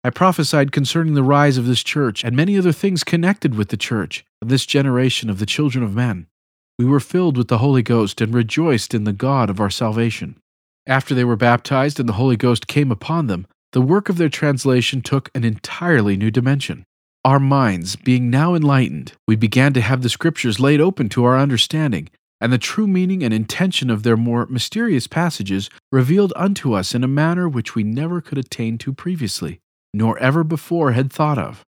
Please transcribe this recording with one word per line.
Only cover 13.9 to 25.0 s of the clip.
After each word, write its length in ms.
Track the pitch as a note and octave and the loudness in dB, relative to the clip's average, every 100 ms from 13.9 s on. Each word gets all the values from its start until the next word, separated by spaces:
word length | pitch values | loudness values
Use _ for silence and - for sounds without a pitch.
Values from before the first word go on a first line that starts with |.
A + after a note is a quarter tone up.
| F#3+ G3+ | 2 2
of 80 | F3 | 0
their 100 | D#3+ | -2
translation 760 | - D3+ C3+ C3+ B2+ A#2+ C3+ | 0 -2 0 2 2 0 -4
took 260 | - C#3 - C3 | -2 -4 -2 -2
an 80 | |
entirely 760 | A#2 G#2 - - F3 D3 G2+ F#2+ | -2 -2 -10 -6 2 4 4 0
new 140 | A2 | 0
dimension. 520 | A#2 B2+ C#3 - D2+ - _ _ _ | 0 0 -2 -4 -12 -16 _ _ _
Our 160 | C3 C#3 | 2 2
minds 560 | C3+ C#3 A#2+ F#2 F2+ - | 4 2 2 0 -6 -4
being 320 | - B2+ B2 | 0 2 2
now 280 | B2+ E3 F3 | 2 2 2
enlightened, 580 | D3 C3+ A2 D2 - _ - | 4 2 2 -4 -12 _ 0
we 80 | A2 | 2
began 360 | G#2+ B2+ C#3 | 2 4 4
to 80 | C3 | 2
have 200 | A2 C3 | 0 0
the 80 | B2 | -2
scriptures 500 | - E3 - B2 G2 | -2 -2 -2 -4 0
laid 220 | C3+ D3 | 2 4
open 280 | E3+ F#3+ A2+ | 2 0 -2
to 160 | B2+ B2 | 2 2
our 120 | C3 | 4
understanding, 720 | C#3+ A2+ - D#3 D3+ F2+ D#2 _ _ _ | 2 0 0 0 -2 -4 -8 _ _ _
and 100 | A#2 | 0
the 60 | B2+ | 0
true 300 | - - G#3+ | 0 -2 0
meaning 340 | F#3 F3+ F#3+ | 2 0 0
and 100 | B2 | 0
intention 600 | A2 A2 - F#3+ - B2+ | -2 -2 -2 -2 0 -2
of 100 | G#2+ | 0
their 160 | A#2 A2+ | 2 2
more 300 | A#2 A#2+ - | 2 0 -2
mysterious 580 | B2+ - G#3+ A#3 C#3+ | -4 -4 -2 0 0